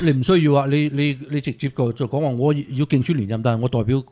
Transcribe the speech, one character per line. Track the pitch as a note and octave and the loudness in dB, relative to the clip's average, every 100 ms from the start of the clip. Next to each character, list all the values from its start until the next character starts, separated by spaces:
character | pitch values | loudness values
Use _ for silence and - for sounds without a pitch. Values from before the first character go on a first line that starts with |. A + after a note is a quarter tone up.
你 | E3+ | 0
唔 | C3+ | 0
需 | B2 F#3 | 2 4
要 | D3+ | 4
啊， | C#3+ C#3 | 4 2
你， | D3 D3+ | 0 0
你， | C#3 D3 C3 C#3 | 0 -2 -2 -6
你 | D3 | -6
直 | C#3 | -4
接 | - C#3+ | -6 -6
個， | - A#2+ | -2 -2
就 | A2+ B2 | -2 -4
講 | C3+ | -2
話 | D3+ | -2
我 | A#2+ C#3+ | 0 0
要 | D3 C3+ B2+ | 0 -2 -4
競 | D3 C#3+ | 0 2
選 | B2 | 2
連 | D#3+ G2+ | 0 -2
任， | A2+ | -2
但 | A#2 A2+ | 0 0
係 | |
我 | B2 | 0
代 | A#2+ | -2
表 | G#2+ C3+ C3 | 0 -2 -4